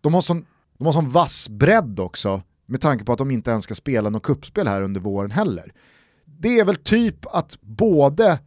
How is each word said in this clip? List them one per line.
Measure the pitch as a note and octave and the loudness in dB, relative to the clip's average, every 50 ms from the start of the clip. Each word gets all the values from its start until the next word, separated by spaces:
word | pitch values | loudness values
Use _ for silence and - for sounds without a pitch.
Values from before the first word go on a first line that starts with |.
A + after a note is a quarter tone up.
de | _ D3 D#3+ | _ 2 2
har | F#3 | 2
sån, | F3 - F3 E3+ D#3+ _ _ _ _ _ _ _ | 2 0 -2 -4 -4 _ _ _ _ _ _ _
de | B2+ | -2
har | E3 A#3 | 0 0
sån | G3 D#3+ C3+ | 0 0 2
vass | D3+ F3 E3+ - - - - - | 2 2 2 2 -2 -6 -8 -8
bredd | G#2+ G2+ C3+ D3+ G#3 A3+ F#3 B2 G2+ F2 | -2 2 4 4 4 4 2 0 -6 -6
också | F#2+ F2+ - - - G#2 F#2+ G2 F#2+ _ _ _ _ | -6 -6 -6 -4 -2 -2 -2 -2 -6 _ _ _ _
med | _ A#2+ C3 | _ -8 -2
tanke | - D#3 C#3 A#2 G#2 | 0 0 0 0 0
på | A2 A#2+ | -2 -2
att | - | -2
de | C3+ C3+ | 0 -2
inte | C3+ A#2 G#2 - | -2 -4 -2 -2
ens | A#2 A2 G2+ | -2 -2 -2
ska | - A2 | -6 -10
spela | - _ - C3+ A2+ G#2 G#2+ | -10 _ -2 -2 0 0 -2
något | G#2 A2 - | -4 -4 -2
kuppspel | - C#3+ C#3 - - - G#3 G3+ B2 | -2 -2 -2 -4 -8 -4 -2 -2 0
här | G2+ G2 F#2+ | 0 -2 -2
under | F#2+ G2 G2 | -4 -4 -6
våren | F2+ G#2 G2 G2+ G2+ G#2 | -6 -4 -4 -4 -6 -4
heller. | A2 C#3+ A3 F#3 G#2+ E2+ D#2+ - - _ _ _ _ _ _ _ _ _ _ _ - - | -2 -2 -2 -2 -2 -6 -10 -16 -20 _ _ _ _ _ _ _ _ _ _ _ -20 -6
Det | D#3+ A3 B3 A#3 | -2 0 2 2
är | G#3 | 2
väl | F#3 G3+ | 2 0
typ | - _ - G#3+ A3+ A#3+ A3 - - - - - | -2 _ 0 2 2 2 0 -2 -6 -14 -6 -4
att | F3 D#3+ _ - - | -4 -4 _ -10 -16
både | _ G2+ A2 G#2+ A3 A3+ F#3 D3+ C#3 C#3 C#3+ D#3+ A3+ G#3 E3+ - - | _ -18 -4 0 2 2 4 6 4 4 4 4 4 4 4 2 -4